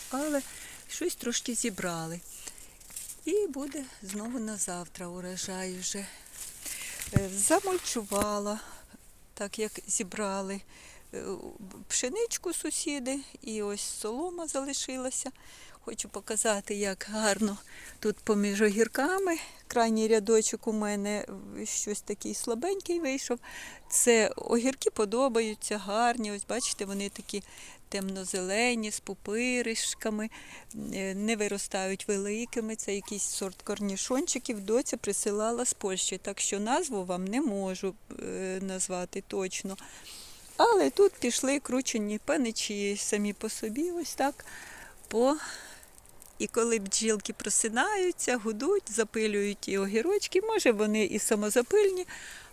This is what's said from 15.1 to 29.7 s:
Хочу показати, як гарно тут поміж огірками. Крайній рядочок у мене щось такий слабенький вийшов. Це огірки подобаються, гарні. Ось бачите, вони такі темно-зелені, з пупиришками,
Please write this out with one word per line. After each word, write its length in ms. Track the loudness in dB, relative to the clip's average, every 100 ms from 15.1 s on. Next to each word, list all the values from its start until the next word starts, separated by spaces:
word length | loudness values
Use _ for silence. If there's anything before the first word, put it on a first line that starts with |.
| -4 -6 -10 -18 -20 -20 -14
Хочу 240 | -10 -8 -6
показати, 680 | -6 -2 2 2 2 0
як 320 | -2 -2 -2 -4
гарно 480 | 2 4 4 2 0 -10 -16 -16 -4
тут 160 | -2 0
поміж 460 | 2 4 4 6
огірками. 760 | 6 6 4 4 2 4 2 0 -4 -14 0
Крайній 400 | 4 6 6 6
рядочок 580 | 6 8 6 6 0 0
у 60 |
мене 540 | 0 0 0 0 -2 -4 -10 -10 -8
щось 360 | -4 -2 -2 -4
такий 340 | -4 -6 -4
слабенький 680 | -4 -2 0 0 -2 0 0
вийшов. 380 | 0 -2 -2 -4 -6 -14 -14 -14 0
Це 380 | 4 8 8 6 2
огірки 540 | 2 4 4 2 0
подобаються, 880 | 2 2 4 4 4 2 -2 -4 -4
гарні. 540 | 0 4 4 2 -2
Ось 120 | -4 -2
бачите, 360 | -2 0 -2
вони 240 | -4 -2 -4
такі 340 | -6 -8 -8 -8 -16 -18 -18 -6
темно-зелені, 1000 | -4 -2 -4 -4 -2 2 4 4 2 0
з 100 | -4
пупиришками, 1300 | -8 -8 -2 0 2 2 2